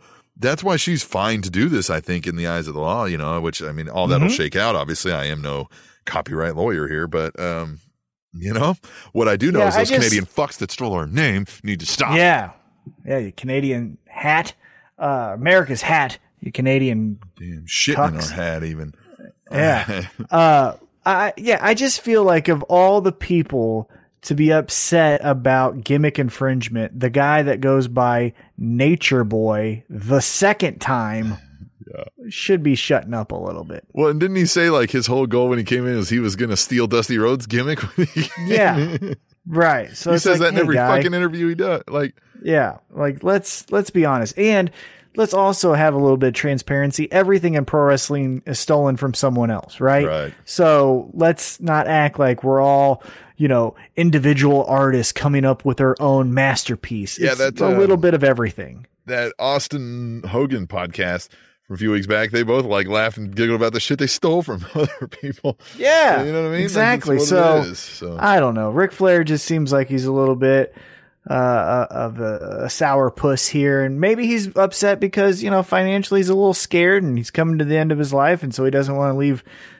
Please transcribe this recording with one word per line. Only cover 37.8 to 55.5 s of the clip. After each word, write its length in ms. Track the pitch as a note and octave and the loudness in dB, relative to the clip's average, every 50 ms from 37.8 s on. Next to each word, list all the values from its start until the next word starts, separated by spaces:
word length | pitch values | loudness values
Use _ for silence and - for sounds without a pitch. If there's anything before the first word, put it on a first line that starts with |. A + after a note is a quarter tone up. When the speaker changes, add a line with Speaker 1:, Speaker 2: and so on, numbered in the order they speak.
| A2+ - - | -6 -6 -4
Speaker 1:
when 80 | F3+ F3 | -2 -2
he 140 | - - D#3 D#3 | -2 -2 -4 -6
came 240 | - - E3+ E3+ | -6 -8 -8 -4
Speaker 2:
Yeah. 300 | F#3+ A3 A3 G3 E3+ E3 | 0 2 2 2 2 2
Speaker 1:
in? 380 | C#3+ D3+ E3+ E3 - G3 F#3 C#3+ - _ _ _ _ - | 0 -2 -2 -4 -6 -6 -8 -10 -12 _ _ _ _ -12
Speaker 2:
Right. 500 | E3+ D#3 E3 E3+ D#3+ C#3+ A#2+ G2+ - - | -4 0 2 4 4 2 0 -2 -8 -12
So 140 | - - E3+ | -6 -2 0
Speaker 1:
He 40 | E3+ | 0
Speaker 2:
it's 60 | E3 - | 2 4
Speaker 1:
says 160 | F#3 F3+ D#3+ | 2 4 4
Speaker 2:
like, 20 | |
Speaker 1:
that 60 | E3+ E3 | 2 2
in 60 | - | 2
Speaker 2:
"Hey, 60 | F3 | 2
Speaker 1:
every 140 | E3 D#3 C#3+ | 2 2 2
Speaker 2:
guy." 220 | B2 B2 B2+ C3+ | 2 2 2 2
Speaker 1:
fucking 180 | C#3 C#3+ F3 F3+ | 2 2 0 0
interview 320 | F3+ F3+ E3+ D#3+ E3+ E3+ E3+ | 0 -2 -2 -2 -2 -2 -2
he 60 | E3 | -2
does. 260 | E3+ F#3+ F#3+ E3 D#3 - | -2 -2 -2 -2 -4 -4
Like, 260 | - C#3 D3 C#3+ C#3 - _ _ _ - - - | -6 -4 -4 -4 -4 -6 _ _ _ -20 -8 -2
Speaker 2:
Yeah. 340 | D#3+ D#3+ D3 B2 F2 - - _ _ | 0 2 2 2 0 -4 -8 _ _
Like, 320 | - D#3 D3 C#3+ C#3 C#3+ F3 | -6 -4 -4 -4 -4 -2 0
let's, 460 | F#3 G3+ F#3+ F#3 - - - - - | 0 0 0 -2 -4 -10 -10 -6 -2
let's 180 | G3 G3+ G3 - | -2 -2 -2 0
be 160 | - F3 D#3 | 0 2 2
honest. 320 | C#3+ C3+ B2 A2 G#2+ - | 2 2 0 -2 -2 -2
And 320 | F#3 G#3 A3 G#3+ G3 F3+ D#3+ - - - - - - _ _ _ | 0 2 2 2 2 2 0 -4 -10 -20 -20 -20 -20 _ _ _
let's 160 | A3 A3 G#3 F#3 | -2 -2 0 2
also 400 | G3 G3 G3 F#3+ - F#3+ E3+ D3 | 2 2 2 2 2 2 2 4
have 200 | D3+ D#3 D#3 C#3+ | 4 4 4 4
a 40 | |
little 180 | C#3 C#3+ C3+ C3+ | 4 4 4 4
bit 120 | C3 C3+ | 4 2
of 60 | B2+ A#2+ | 0 0
transparency. 760 | - - C#3+ C#3 B2+ - - C#3 C#3 C#3+ C#3 - - D3+ - | 0 -2 -2 -2 -2 -2 -2 -2 0 0 0 -2 -2 -2 0
Everything 440 | - F#3 F#3+ F#3+ G3 F3+ F3 E3+ D#3+ | 2 2 4 4 2 2 2 0 0
in 100 | D3 C3 | 0 0
pro 180 | - - D3+ C#3+ | 0 2 4 4
wrestling 580 | C#3+ C#3 C3 - - C#3+ C#3+ C3+ C3 C3 B2+ - | 4 4 2 0 -2 -2 -2 -2 -2 -4 -6 -6
is 140 | D#3 C3 - | -8 -8 -4
stolen 360 | - - D3+ D3 C#3+ C3+ C3 | 0 0 2 2 2 2 0
from 160 | - C#3+ C3 A#2 | 0 -2 -2 -2
someone 340 | - C#3+ C3 B2 A#2+ A#2 A2+ | 0 0 0 2 2 0 0
else, 300 | G#2+ F#2+ - - - - | -2 -4 -6 -10 -6 0
right? 240 | C3 C3+ C#3 C#3+ C#3+ | 2 2 4 4 2
Speaker 1:
Right. 260 | D#2 D#2 D#2 C#2+ C#2+ - - _ | 0 -2 -2 -4 -6 -10 -14 _
Speaker 2:
So 640 | - - F3+ E3+ D#3+ D3+ C#3+ C#3 C3+ B2+ B2 - - - | -6 0 2 4 6 6 6 6 4 4 2 -2 -4 -2
let's 460 | E3 E3 E3+ D#3+ - - - - - | 2 2 2 2 0 -4 -8 -8 -6
not 280 | F3 E3 D3+ D3+ - | -2 0 0 0 2
act 300 | - D#3 D3+ D3 D3 - D3 | 2 2 2 2 2 0 2
like 240 | C#3 B2+ A#2+ - - | 2 2 2 0 0
we're 160 | C3+ C3+ C3+ | 2 4 4
all, 420 | C#3 C#3 C#3 C#3 C#3 C#3 B2+ - - - - - - - _ | 4 4 6 6 4 4 2 0 -4 -14 -20 -20 -20 -14 _
you 120 | - D3 C3+ | 0 2 2
know, 260 | B2+ A#2+ A#2 - - - - - _ | 4 2 2 0 -4 -10 -18 -8 _
individual 640 | E3 E3+ E3+ D#3 C#3+ C3 D3 D3 C3+ C#3+ C#3+ C#3+ C#3 - - | 2 2 4 4 4 4 4 4 4 4 4 4 4 2 2
artists 420 | C3+ C#3 C#3 C3+ C3 A#2+ A2+ - | 2 2 4 4 2 2 0 -2
coming 320 | - - D3+ D3 C#3+ C#3 C3+ | -2 -2 0 0 2 2 2
up 220 | C3+ | 2